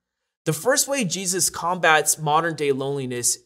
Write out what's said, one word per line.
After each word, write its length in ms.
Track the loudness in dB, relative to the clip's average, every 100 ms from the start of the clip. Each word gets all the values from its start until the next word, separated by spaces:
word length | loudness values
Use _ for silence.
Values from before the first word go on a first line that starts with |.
| _ _ _ _ -4
The 60 |
first 360 | -2 2 2 2
way 160 | 0
Jesus 440 | -2 -2 -4 -2 -2
combats 720 | -2 -4 0 4 4 2 -2
modern 380 | 2 2 2 0
day 160 | -2
loneliness 640 | 0 -2 -4 -4 -2 -2 -2